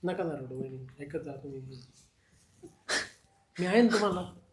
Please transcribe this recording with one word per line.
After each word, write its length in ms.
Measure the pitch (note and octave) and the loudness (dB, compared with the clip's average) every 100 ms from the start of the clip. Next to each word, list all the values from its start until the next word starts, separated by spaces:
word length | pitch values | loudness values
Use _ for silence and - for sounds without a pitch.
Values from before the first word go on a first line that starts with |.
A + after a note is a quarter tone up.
| F3 | -2
नका 180 | F3+ | -2
ना 100 | E3+ | -2
रडू 220 | D3 C3 B2+ | -4 -6 -6
वहिनी, 480 | C3+ C3 - - | -8 -8 -14 -14
ऐकत 160 | C#3+ D#3 | -8 -8
जा 120 | D3 | -8
तुम्ही. 300 | C3+ C#3+ C3+ C3 C3 - - - _ _ _ _ _ - - - - - - _ _ _ - | -10 -10 -12 -12 -14 -18 -20 -20 _ _ _ _ _ -20 -20 -4 -4 -4 -12 _ _ _ -4
मी 60 | F3+ | 4
आहे 160 | G#3 | 8
ना 100 | A#3+ | 8
तुम्हाला. 520 | A3 G3+ F3+ F#3 - - | 6 4 0 -4 -12 -20